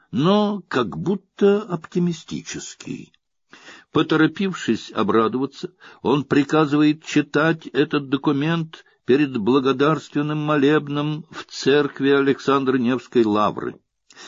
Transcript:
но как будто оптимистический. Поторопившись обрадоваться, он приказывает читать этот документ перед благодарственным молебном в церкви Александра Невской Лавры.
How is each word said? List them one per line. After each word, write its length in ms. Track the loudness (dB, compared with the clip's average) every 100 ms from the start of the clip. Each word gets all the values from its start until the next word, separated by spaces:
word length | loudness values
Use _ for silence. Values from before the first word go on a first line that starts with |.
| -10
но 500 | -2 2 2 0 -4 -4
как 280 | -4 -4 -4
будто 640 | -4 -4 _ 0 2 2
оптимистический. 1500 | -2 -10 -6 -2 -2 -4 -10 -14 -12 -14 -14 -18 -14 -14 -14 _ _ _ _ -20 -20 -20 _
Поторопившись 1000 | -2 0 2 2 2 -6 -4 -4 -4 -4
обрадоваться, 800 | -4 0 2 2 -2 -6 -8 -14 _ -20 -8
он 220 | -2 -2
приказывает 800 | 2 0 2 0 2 2 2 0
читать 640 | -2 -2 0 0 0 -2 -6
этот 420 | -2 -2 -2 -4
документ 760 | -4 -2 -2 -2 -2 -6 -12 _ _
перед 320 | 0 2 2 -2
благодарственным 1000 | 0 2 2 2 2 0 -4 -4 -4 -4
молебном 880 | -2 2 4 2 0 -6 -4 -6 -10
в 140 | -18 -18
церкви 640 | -4 2 2 2 -2 2
Александра 640 | 2 2 0 2 0 2 0
Невской 460 | 0 -2 0 2
Лавры. 560 | 2 2 0 -2 -10 -12 _ _ _ -20